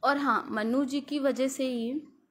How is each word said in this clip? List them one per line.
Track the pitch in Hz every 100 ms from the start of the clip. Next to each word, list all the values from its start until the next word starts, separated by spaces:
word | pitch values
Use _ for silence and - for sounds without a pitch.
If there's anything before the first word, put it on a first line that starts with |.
और | 254 285
हाँ, | 285 220 -
मन्नू | 214 220 247
जी | 277 277
की | 277 285
वजह | 277 233 262
से | 262
ही | 262 240 226 277 - - _